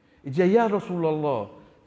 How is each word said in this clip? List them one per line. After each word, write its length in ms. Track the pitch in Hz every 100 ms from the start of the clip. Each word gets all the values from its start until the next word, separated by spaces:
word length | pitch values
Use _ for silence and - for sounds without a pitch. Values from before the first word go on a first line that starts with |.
| _ _ 143
il 60 |
dit, « 100 | 139
Ya 260 | 180 220 226
Rasulallah, 800 | 202 - 175 160 156 151 120 101 - - _